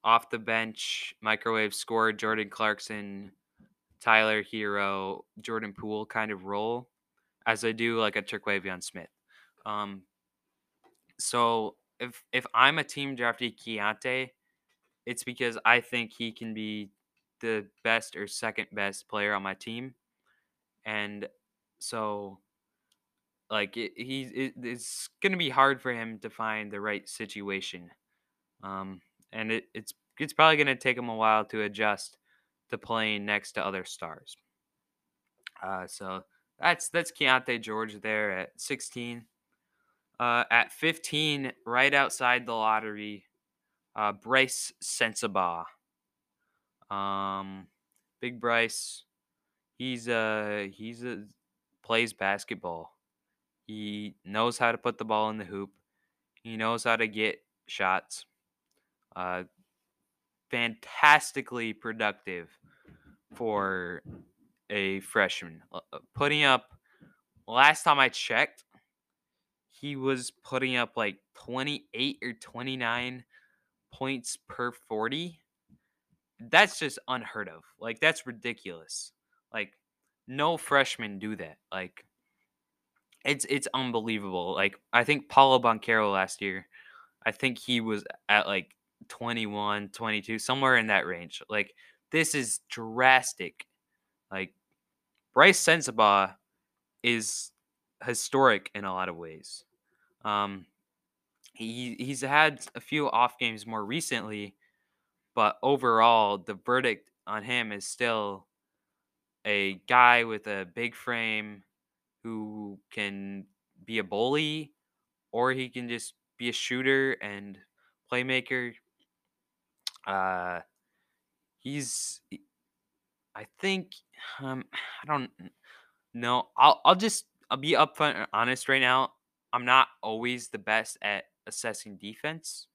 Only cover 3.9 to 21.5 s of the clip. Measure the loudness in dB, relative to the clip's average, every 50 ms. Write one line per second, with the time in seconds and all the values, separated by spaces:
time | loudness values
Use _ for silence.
3.9 | _ _ 4 6 8 8 8 6 4 0 -2 -4 -6 -6 -4 -2 0 0 0 0
4.9 | -2 -2 -4 -6 -8 -8 -12 _ _ -18 -12 -8 -8 -6 -6 -8 -12 -10 -8 -6
5.9 | -6 -6 -6 _ -4 -4 -4 -4 -6 -8 -8 -6 -4 -4 -2 -2 -4 -6 -8 _
6.9 | _ _ _ _ _ _ _ _ _ _ _ 0 0 2 2 -2 0 2 0 0
7.9 | 2 2 0 2 0 -2 -4 -4 -10 -8 _ -2 -2 -2 -2 -4 -8 -8 -10 -12
8.9 | -12 -14 -16 -16 _ _ _ _ _ -20 _ _ _ _ _ -8 -6 -6 -6 -6
9.9 | -8 -14 -16 _ _ _ _ _ _ _ _ _ _ _ _ _ _ _ _ _
10.9 | _ _ _ _ _ _ -8 -2 2 2 4 4 2 0 -2 -4 -8 _ _ _
11.9 | _ _ -12 -12 -12 -18 _ _ -4 -4 -4 0 4 6 6 6 6 2 -4 -6
12.9 | -6 -8 -6 -6 -4 -2 -2 -2 0 0 -4 -6 -6 -8 -10 -8 -6 -4 -2 -4
13.9 | -4 -2 -4 -4 -2 -2 -4 -6 _ _ _ _ _ _ _ _ _ _ _ _
14.9 | _ _ _ -10 -8 -8 -8 -10 -4 -2 -2 -2 -2 0 4 4 4 4 4 0
15.9 | -4 -4 -4 -4 -8 -8 -8 -8 -8 -10 -10 -10 -8 -6 -6 -6 -6 -8 -8 -10
16.9 | _ _ _ _ _ _ _ _ _ _ -4 -2 -2 -2 -4 -8 _ _ _ 0
17.9 | 0 0 0 -4 -10 -10 -10 -8 -8 -6 -6 -4 -4 -6 -8 _ -6 -4 -4 -4
18.9 | -4 -6 -12 _ -4 -2 0 0 0 -2 -2 -6 -8 -8 -10 -10 -10 -10 -10 -12
19.9 | -14 _ _ _ _ _ _ _ _ _ _ _ _ _ _ _ _ _ _ -6
20.9 | -6 -4 -6 -6 -8 -10 -12 -12 _ _ _ _